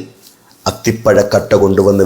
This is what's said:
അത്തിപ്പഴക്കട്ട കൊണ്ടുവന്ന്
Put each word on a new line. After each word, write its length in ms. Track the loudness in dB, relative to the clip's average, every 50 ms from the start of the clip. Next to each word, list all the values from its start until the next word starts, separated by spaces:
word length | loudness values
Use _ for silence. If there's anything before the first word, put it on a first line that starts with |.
| -6 -10 -16 _ _ -20 _ _ _ _ _ _ -8
അത്തിപ്പഴക്കട്ട 840 | -8 -8 -6 -4 -6 -4 -2 0 0 2 2 2 0 0 -2 -2 0 0 0 2
കൊണ്ടുവന്ന് 420 | 2 2 2 2 2 2 2 2